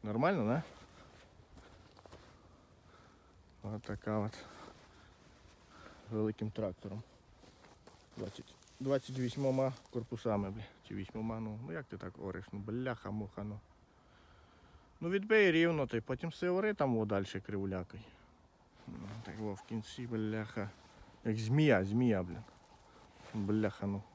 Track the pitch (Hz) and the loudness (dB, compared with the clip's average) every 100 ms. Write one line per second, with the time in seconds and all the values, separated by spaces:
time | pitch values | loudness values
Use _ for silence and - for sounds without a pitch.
0 | 107 110 156 190 107 139 - - - - | 0 2 4 4 4 2 0 -14 -20 -20
1 | - - - - - - - - - - | -20 -20 -20 -20 -20 -20 -20 -20 -20 -20
2 | - - - - - - - - - - | -20 -20 -20 -20 -20 -20 -20 -20 -20 -20
3 | - - - - - - 104 107 - 104 | -20 -20 -20 -20 -20 -14 -8 -8 -6 -6
4 | - 107 104 - - - - - - - | 0 0 0 -4 -16 -16 -18 -20 -20 -20
5 | - - - - - - - - - - | -20 -20 -20 -20 -20 -20 -20 -20 -20 -20
6 | 107 110 110 107 110 - 104 90 98 104 | -6 0 0 -2 -6 -4 -6 -6 -10 -10
7 | - - - - - - - - - - | -12 -20 -20 -20 -20 -20 -20 -20 -20 -20
8 | - - 98 - - - - - 135 135 | -20 -10 -10 -10 -18 -20 -20 -6 0 0
9 | - 127 123 143 135 131 135 127 - 123 | 0 -2 -2 2 2 4 2 -2 -8 -8
10 | 113 117 113 104 98 107 107 - - 101 | -6 -4 0 0 0 -6 -12 -16 -10 -8
11 | 95 110 110 113 110 107 135 165 131 92 | -6 -6 -4 -4 -6 -8 -8 -8 -8 -10
12 | 90 - 98 90 92 104 104 117 127 117 | -10 -8 -8 -6 -8 -10 -4 -4 -4 -4
13 | 101 107 98 - 104 104 - - - - | -6 -6 -6 -8 -8 -10 -14 -20 -20 -20
14 | - - - - - - - - - - | -20 -20 -20 -20 -20 -20 -20 -20 -20 -8
15 | 170 196 208 220 196 160 170 156 127 117 | -2 -2 6 8 8 8 6 4 2 0
16 | - 131 165 - 180 185 214 202 139 113 | -2 -2 -2 0 2 4 2 2 4 4
17 | 107 101 98 98 - 101 98 95 90 104 | 4 2 0 -6 -4 -2 0 -2 -4 -10
18 | - - - - - _ - - - - | -16 -20 -20 -20 -20 _ -20 -20 -14 -12
19 | 98 110 113 90 107 98 - 113 107 - | -10 -10 -10 -6 -6 -6 -4 -6 -6 -8
20 | 120 113 107 110 107 - 101 - - - | -4 -2 0 -2 -4 -4 -6 -8 -20 -20
21 | - - 117 110 110 139 151 104 95 113 | -20 -6 -2 0 2 6 8 8 6 4
22 | 123 101 87 87 - - - - - - | 4 4 0 -6 -12 -20 -20 -20 -20 -20
23 | - - - 110 98 107 107 - 98 101 | -20 -20 -8 -2 2 4 2 0 -4 -4
24 | - | -6